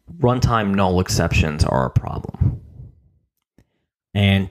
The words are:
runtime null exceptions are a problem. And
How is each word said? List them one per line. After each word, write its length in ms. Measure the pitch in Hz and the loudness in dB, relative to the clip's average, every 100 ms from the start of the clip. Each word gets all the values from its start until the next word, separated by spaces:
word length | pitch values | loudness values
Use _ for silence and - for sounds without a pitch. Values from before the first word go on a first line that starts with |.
| - - | -20 -2
runtime 560 | 123 127 123 113 101 98 | 0 2 0 0 0 2
null 240 | 92 90 | 2 2
exceptions 640 | 92 - 85 - 80 76 | 0 0 0 0 0 0
are 220 | - 65 64 | 0 0 0
a 40 | |
problem. 720 | - - - - - - - - - - _ _ _ _ _ _ _ _ _ _ _ _ | -2 -2 -10 -8 -2 -2 -2 -12 -20 -20 _ _ _ _ _ _ _ _ _ _ _ _
And 360 | 104 101 98 95 | 0 2 2 0